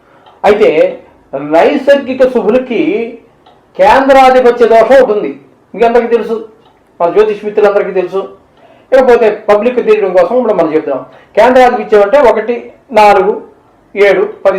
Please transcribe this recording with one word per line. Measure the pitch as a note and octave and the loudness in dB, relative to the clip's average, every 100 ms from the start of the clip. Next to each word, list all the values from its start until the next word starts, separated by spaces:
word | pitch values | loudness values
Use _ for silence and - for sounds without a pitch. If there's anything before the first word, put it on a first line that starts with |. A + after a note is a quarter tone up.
| _ _ _ _ G3 | _ _ _ _ -2
అయితే | G#3+ F#3 D3+ F3+ - - _ _ C3+ D3 | 0 0 0 -2 -4 -18 _ _ -12 -4
నైసర్గిక | D#3+ A3+ C#4+ - C#4 A#3+ C4 B3+ | 0 0 0 0 0 -2 -2 -2
శుభులకి | B3 G3 B3 B3 G#3 D#3 G#3+ A#3 - _ _ _ _ _ - | 0 -2 -2 -2 -4 -4 -4 -8 -14 _ _ _ _ _ 0
కేంద్రాధిపత్య | G3 B3+ C4+ C4+ C4 B3+ B3 A#3 A3 | 2 2 2 4 4 4 2 2 2
దోషం | A3+ A3+ C4+ | 4 4 2
ఉంటుంది, | A3+ G#3 D3 - _ _ _ | 2 -2 -6 -10 _ _ _
మీ | F#3+ A#3 | -4 -2
అందరికీ | A#3+ A3+ A3+ | 0 0 -2
తెలుసు, | G#3+ A3+ - _ _ _ _ - | -4 -10 -12 _ _ _ _ -6
మన | E3+ G3 | -2 0
జ్యోతిష్ | G#3+ G3+ G#3 | -2 -4 -6
మిత్రులందరికీ | G#3+ G3+ G3 F#3 F#3 | -2 0 0 -2 -4
తెలుసు. | F3 F#3+ F#3+ - _ _ _ _ _ | -6 -8 -10 -16 _ _ _ _ _
ఇకపోతే | C4 B3+ A#3 A3 G#3 - | 2 4 2 2 -2 -2
పబ్లిక్ | G#3 A#3 B3 G#3+ | 0 0 -2 0
తెలియడం | G#3+ G3 F3+ | 0 0 0
కోసం | F3 B3 | 0 0
ఇప్పుడు | A3 F#3+ | -2 -2
మనం | D#3+ | -2
చెప్తాం, | D#3 D3+ B2+ - - _ G3+ | -4 -4 -8 -10 -20 _ 0
కేంద్రాధిపత్యం | A#3+ B3+ B3 A#3+ G#3 G#3 G3+ | 2 4 2 0 0 0 2
అంటే | C#4+ A#3+ | 2 2
ఒకటి, | G#3+ G#3+ A#3+ - - _ G#3+ | 0 -4 -8 -12 -20 _ 2
నాలుగు, | G#3 G3 F#3+ A#3+ - _ _ _ _ G#3 G3 | 4 2 0 -4 -10 _ _ _ _ 0 2
ఏడు, | F3+ G#3 - | 2 -2 -2
పది | G3 | -4